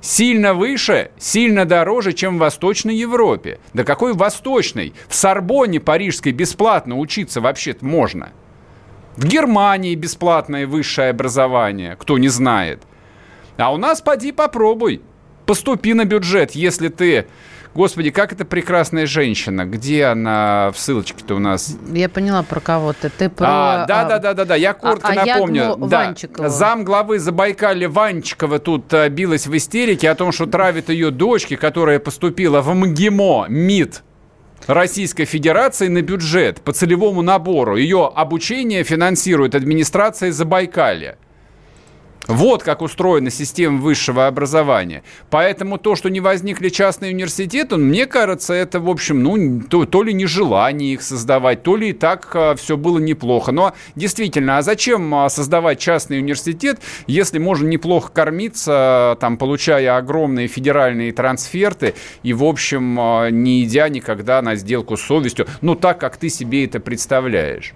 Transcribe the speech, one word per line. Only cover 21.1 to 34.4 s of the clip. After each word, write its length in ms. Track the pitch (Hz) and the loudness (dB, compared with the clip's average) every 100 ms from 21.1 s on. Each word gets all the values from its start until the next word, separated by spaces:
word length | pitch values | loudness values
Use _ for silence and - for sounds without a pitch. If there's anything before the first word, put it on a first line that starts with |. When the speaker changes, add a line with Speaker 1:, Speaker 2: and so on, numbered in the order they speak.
| - - 101 | -12 -6 -2
Speaker 1:
у 40 | |
нас? 380 | 101 95 - 151 - | 0 -2 -4 -12 -8
Speaker 2:
Я 160 | 170 180 | -4 -4
поняла, 340 | 185 196 196 | -2 -2 -2
про 160 | 160 - | -2 -6
кого 320 | - 165 156 | -2 -2 -2
ты. 180 | 147 151 | -4 -6
Ты 200 | - - | -4 -4
про, 160 | - - | 0 2
Speaker 1:
А... 380 | 147 143 175 175 | 2 2 0 0
да, 160 | 208 | 0
Speaker 2:
а, 80 | 220 | 2
Speaker 1:
да, 100 | 214 | 0
да, 140 | 202 | 0
да, 100 | 190 | -2
да, 120 | 190 160 | 0 2
я 160 | 180 | 2
коротко 340 | 202 - 208 208 | 0 -2 -2 0
Speaker 2:
а, 40 | |
а 120 | 196 196 | 0 2
Speaker 1:
напомню. 380 | 220 185 - | 2 2 0
Speaker 2:
Ягну 240 | - 214 - | 0 -2 0
Speaker 1:
Да. 120 | 170 | 0
Speaker 2:
Ванчикова. 500 | 135 165 165 - 151 | 0 -6 -12 -6 -4
Speaker 1:
Зам 340 | 143 208 226 | 2 2 2
главы 340 | 190 202 208 214 | 0 0 0 -2
Забайкалья 720 | 160 170 196 196 208 190 180 | -2 0 -2 0 0 0 0
Ванчикова 720 | 151 214 180 139 - 156 147 | 2 0 0 -8 -4 -2 -2
тут, 340 | 147 160 117 | -2 -4 0
а, 140 | 160 151 | 2 2
билась 400 | 143 185 156 - | 0 -2 -2 0
в 80 | 151 | -4
истерике 540 | - 220 240 170 160 | -2 -2 0 2 2
о 60 | 160 | 2
том, 180 | 180 | 0
что 140 | - 165 | -2 -2
травит 420 | 180 190 160 160 | 2 2 0 -2
ее 220 | 165 165 | 0 0
дочке, 440 | 131 196 240 - 139 | 0 2 0 -2 -2
которая 440 | 151 147 160 143 | -2 0 2 2
поступила 600 | 143 - 175 175 180 147 | 0 -4 -4 0 2 2
в 140 | 139 | 2
мгимо, 720 | 185 190 151 202 202 196 135 90 | 2 0 2 2 4 4 2 0
мид 560 | 127 180 202 151 - _ _ _ _ | 0 2 2 0 -4 _ _ _ _